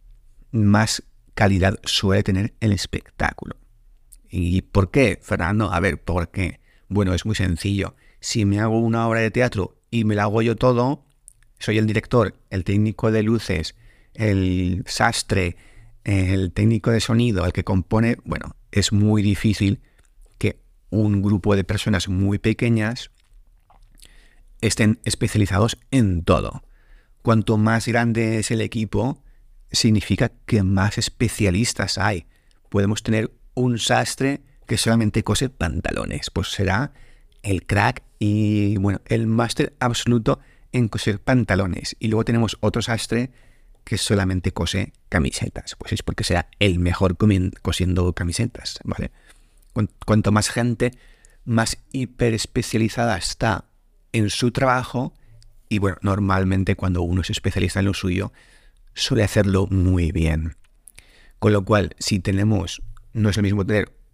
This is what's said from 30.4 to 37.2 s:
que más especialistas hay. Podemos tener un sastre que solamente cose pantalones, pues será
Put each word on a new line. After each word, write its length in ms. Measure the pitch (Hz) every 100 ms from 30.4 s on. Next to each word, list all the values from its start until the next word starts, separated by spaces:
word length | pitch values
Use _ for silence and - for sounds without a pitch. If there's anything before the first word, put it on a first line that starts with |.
| -
que 160 | 117
más 360 | 92 95 101 -
especialistas 1000 | 113 - 113 - 101 90 120 - 101 -
hay. 280 | 98 95 - _ _ _ _
Podemos 340 | 101 101 107
tener 300 | - 110 110 - -
un 240 | - 127 117
sastre 640 | - 120 120 - 135 143 - - -
que 120 | 113
solamente 460 | - 113 107 107
cose 240 | 101 107 135
pantalones, 800 | - 85 - - - - - -
pues 180 | - -
será 440 | - 92 95 170 - - -